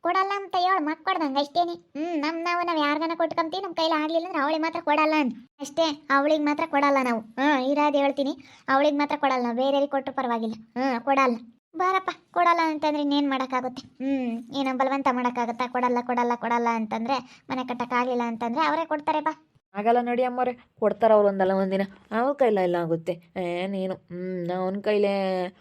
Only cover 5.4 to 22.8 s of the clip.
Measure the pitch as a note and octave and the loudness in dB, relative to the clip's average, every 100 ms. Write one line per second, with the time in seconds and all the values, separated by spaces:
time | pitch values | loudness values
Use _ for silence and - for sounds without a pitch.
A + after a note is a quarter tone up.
5.4 | - _ C#4+ - E4 D4 - C#4 C#4+ D#4 | -14 _ -10 0 0 -2 0 0 2 2
6.4 | D4 D4 D#4+ C#4+ C#4+ C#4 B3+ A3+ A3 - | 0 -2 0 2 2 2 0 -2 -6 -2
7.4 | C#4 C#4+ B3+ C#4+ D4 C#4+ C#4 C#4 C4+ - | 2 2 2 2 2 2 0 0 -4 -4
8.4 | - - - C4+ D4 C#4+ C#4+ D4 C#4+ C4 | -12 -18 0 2 4 2 0 0 0 0
9.4 | A#3+ A#3 C4+ C#4 C#4+ C#4 C4 C4+ B3+ A#3 | -2 0 2 2 2 -2 -4 -4 -2 -2
10.4 | A3 A3 - - C4+ A#3+ A#3+ C4+ C4 A#3 | -4 -8 -10 -4 -2 -2 0 2 2 0
11.4 | - _ _ D#4+ F#4 F#4+ F#4+ - _ - | -8 _ _ -2 0 0 -2 -10 _ 2
12.4 | F4 E4+ D#4+ D4+ D4+ D4 C#4+ C#4+ C#4+ C4+ | 2 4 2 0 -2 0 0 2 2 -2
13.4 | C4 B3+ B3+ B3+ - _ C4 C#4 B3 A#3 | -2 -4 -4 -10 -18 _ -2 -2 -2 -6
14.4 | A#3 C4+ C4+ C4 C4 C#4 C4+ B3 B3 B3 | -8 -4 -2 0 0 0 0 0 -2 -2
15.4 | A#3 A#3 B3+ B3+ B3 A#3+ A#3+ B3 A#3+ A#3+ | -4 -4 -4 -2 0 -2 -2 -2 0 0
16.4 | A3+ A#3 A#3 A3+ A3 A3 A3+ C4+ B3+ - | 0 0 0 -2 -2 -4 -2 -4 -6 -20
17.4 | - C4 B3+ B3 A#3+ B3 B3 A#3+ A#3+ A3+ | -8 -6 -6 -6 -2 0 0 0 -2 -4
18.4 | A#3 A#3+ D#4 D#4 D#4+ D4+ D4+ D#4 D#4 D#4 | -4 0 0 0 -2 -4 -2 -2 -2 -6
19.4 | _ _ _ G3 G#3 A#3+ A#3+ A#3+ B3+ B3 | _ _ _ -4 2 2 2 0 0 0
20.4 | B3 B3 _ _ G#3+ G3+ A3+ G#3+ G3+ G3 | -2 -4 _ _ 0 2 6 6 6 4
21.4 | F#3+ F#3+ G3 F#3+ G3 - _ G#3+ B3+ C#4 | 2 2 2 0 -2 -6 _ -2 0 2
22.4 | B3 G#3 F#3 F3 | 2 4 2 0